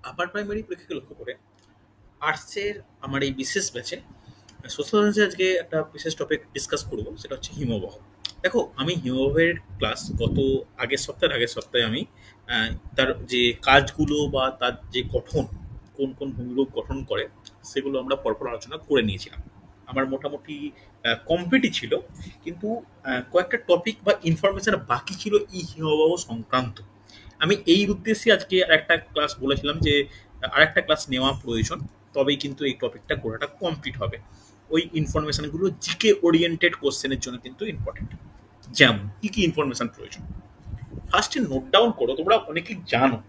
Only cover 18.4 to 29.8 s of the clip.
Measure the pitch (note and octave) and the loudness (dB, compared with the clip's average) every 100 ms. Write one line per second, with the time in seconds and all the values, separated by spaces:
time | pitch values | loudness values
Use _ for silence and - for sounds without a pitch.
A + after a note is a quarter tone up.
18.4 | B2+ A#2 A#2+ D#3+ - C#3 A2 F#2+ - - | -6 -8 -10 -14 2 2 2 -4 -10 -14
19.4 | - - - - - C3 C3 C3+ C#3+ C#3+ | -16 -20 -20 -20 -6 -4 -2 -4 -6 -10
20.4 | - D3 C#3+ - - _ A#2 A#2 - E3+ | -12 -10 -10 -12 -20 _ -2 -2 0 -2
21.4 | F3 C4 B3+ - A#2 E3+ - - - - | 2 2 2 -2 -2 -4 -4 -16 -16 -14
22.4 | E3 E3+ G#3 A#3 - - C3+ B2+ B2+ F3 | -14 -8 -6 -6 -10 -14 -6 -6 0 0
23.4 | F3+ - - F3 A3 G#3+ - F#3+ E3 D#3+ | 2 -4 2 2 2 -2 0 2 2 2
24.4 | - F#3+ A3 G3 - B2 - F#3 G#3+ G#3 | 2 2 0 0 0 -2 -2 -8 0 0
25.4 | - F#3 E3 D#3 D#3 D3+ D#3 F3 - A#2 | 0 -8 -10 -4 2 6 6 4 -4 -8
26.4 | A2+ B2+ B2 - - - - - - - | 0 0 0 -8 -18 -20 -20 -20 -20 -4
27.4 | D#3+ G3+ E3 F#3 G3+ G3 A3 G#3+ A#3 G3 | 0 2 6 6 6 0 0 0 4 4
28.4 | - F#3 E3+ D#3 - E3 - D3+ D3 - | 4 0 4 4 4 0 0 -2 -2 -2
29.4 | C3 C#3 C#3+ D#3+ | -2 0 -2 0